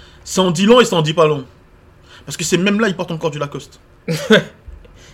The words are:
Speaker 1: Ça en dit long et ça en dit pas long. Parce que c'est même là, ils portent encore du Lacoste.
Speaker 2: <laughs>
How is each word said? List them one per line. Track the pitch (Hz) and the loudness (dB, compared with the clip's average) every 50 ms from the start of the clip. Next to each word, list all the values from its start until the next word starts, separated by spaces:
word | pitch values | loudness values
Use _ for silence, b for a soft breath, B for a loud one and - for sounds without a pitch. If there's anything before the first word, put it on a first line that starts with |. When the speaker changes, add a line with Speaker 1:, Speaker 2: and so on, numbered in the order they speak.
| B B B B B | B B B B B
Speaker 1:
Ça | - - - 185 | -6 -2 0 0
en | 185 | 0
dit | 170 151 196 208 | 0 0 4 6
long | 240 254 | 6 6
et | 240 | 6
ça | - 196 170 | 4 2 0
en | |
dit | 156 151 156 | 0 0 2
pas | 175 160 | 2 2
long. | 151 151 139 127 - - - _ _ - - _ - _ _ B B B B B - | 2 2 -2 -6 -12 -18 -20 _ _ -20 -20 _ -20 _ _ B B B B B -16
Parce | - - | -10 -8
que | 170 | -4
c'est | - 180 170 | -2 0 0
même | 180 208 202 208 | 2 0 0 0
là, | 226 214 | 0 -2
ils | 175 | -2
portent | 185 180 - | -4 -6 -8
encore | 170 160 165 160 | -8 -6 -6 -6
du | 143 151 | -4 -4
Lacoste. | 151 147 - 139 - - - - _ _ - | -8 -8 -8 -12 -14 -16 -20 -20 _ _ -20
Speaker 2:
<laughs> | _ _ - 165 156 - - 214 202 - - - - _ - - - - - B B B B | _ _ -6 -6 -6 0 2 2 2 2 -2 -12 -20 _ -20 -20 -20 -20 -20 B B B B